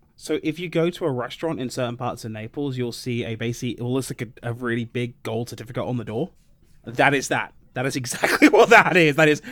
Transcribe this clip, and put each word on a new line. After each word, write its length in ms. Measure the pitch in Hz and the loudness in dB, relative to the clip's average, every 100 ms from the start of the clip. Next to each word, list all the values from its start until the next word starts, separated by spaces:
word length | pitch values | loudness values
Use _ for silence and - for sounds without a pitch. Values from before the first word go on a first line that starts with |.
| _ | _
So 240 | _ - 156 | _ -6 -4
if 160 | 156 151 | -4 -6
you 100 | 175 | -4
go 220 | 165 170 | 0 0
to 140 | 175 | 0
a 60 | 165 | -2
restaurant 500 | 127 120 - 165 143 | -2 -6 -6 -6 -4
in 100 | 127 | -6
certain 260 | - 120 123 | -4 -4 -4
parts 280 | 123 - | -6 -6
of 80 | 117 | -10
Naples, 440 | 107 110 151 143 127 | -10 -10 -6 -4 -4
you'll 160 | 120 | -4
see 320 | - 127 117 | -6 -4 -4
a 100 | 113 113 | -4 -4
basically, 340 | 117 120 123 | -4 -4 -4
it 100 | - | -4
looks 280 | 120 131 123 | -2 -2 -2
like 120 | - | -6
a, 280 | 113 - 120 | -10 -10 -8
a 20 | |
really 320 | 117 120 120 | -6 -2 -2
big 360 | 113 123 120 - | -4 -4 -6 -8
gold 260 | 110 113 120 | -6 -6 -6
certificate 360 | 113 117 123 | -10 -10 -8
on 120 | 104 123 | -4 -4
the 80 | |
door. 260 | 110 110 170 _ _ _ _ - | -4 -6 -6 _ _ _ _ -20
That 300 | - 120 139 | -6 2 4
is 140 | 139 127 | 4 0
that. 260 | 131 104 - _ | -4 -4 -12 _
That 120 | - 131 | -6 -4
is 80 | 143 | -4
exactly 520 | 120 - - - 294 | -6 -2 -2 6 6
<laughs> 0 | |
what 220 | 208 233 | 8 8
that 260 | 220 165 175 | 8 8 6
is. 200 | 156 139 | 4 6
That 120 | 156 | 4
is, 140 | 147 - | 4 -2